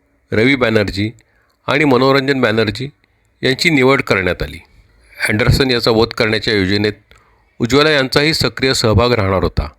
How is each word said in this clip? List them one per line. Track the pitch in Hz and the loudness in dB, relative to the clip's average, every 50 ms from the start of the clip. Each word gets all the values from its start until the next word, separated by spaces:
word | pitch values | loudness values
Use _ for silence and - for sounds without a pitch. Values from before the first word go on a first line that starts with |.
| _ _ _ _ _ _ | _ _ _ _ _ _
रवी | 101 104 117 131 139 | 0 0 2 2 2
बॅनर्जी | 123 123 113 110 107 101 95 90 98 104 113 120 - _ _ _ _ _ _ _ _ _ | 2 0 0 2 0 0 -2 -2 -4 -6 -6 -8 -12 _ _ _ _ _ _ _ _ _
आणि | - 127 147 156 | -4 -2 0 2
मनोरंजन | 143 123 120 131 135 135 139 131 139 139 131 | 2 2 2 4 2 2 2 0 0 0 0
बॅनर्जी | 120 107 107 113 110 107 104 - 131 143 - _ _ _ _ _ _ _ _ _ - | 0 0 0 0 0 -2 -4 -6 -10 -12 -14 _ _ _ _ _ _ _ _ _ -4
यांची | 127 131 - - 175 | -2 -2 0 0 0
निवड | 156 135 127 131 135 127 | 2 4 4 2 2 0
करण्यात | - - 117 95 92 90 82 - 78 | 0 -2 -2 0 0 -2 -2 -4 -6
आली. | 73 78 92 - _ _ _ _ _ _ _ _ _ _ - - - | -10 -12 -14 -20 _ _ _ _ _ _ _ _ _ _ -6 -4 -2
अँडरसन | 107 107 123 - - - 139 131 | -2 0 0 2 2 2 0 0
याचा | 123 117 - 127 | -2 0 0 0
वध | 113 110 117 | 2 2 0
करण्याच्या | 113 - - 117 107 110 107 - - 107 | 0 0 -2 -2 -2 -2 -2 -2 -2 0
योजनेत | 101 95 92 101 104 104 107 104 - _ _ - _ _ _ _ _ _ _ _ - | 0 0 0 0 0 0 -2 -4 -6 _ _ -20 _ _ _ _ _ _ _ _ -6
उज्ज्वला | 123 113 127 143 151 156 | -4 0 2 2 2 2
यांचाही | 151 139 135 127 - 147 147 160 156 | 2 0 0 0 0 0 0 0 0
सक्रिय | - - 123 - - 131 135 131 | -2 -2 -4 -4 -2 -2 -2 0
सहभाग | - - 110 104 110 120 123 | 0 0 2 2 2 2 2
राहणार | 120 113 95 95 95 90 85 | 0 0 0 0 0 -2 -2
होता. | 82 - - 76 73 - | -2 -2 -4 -6 -6 -10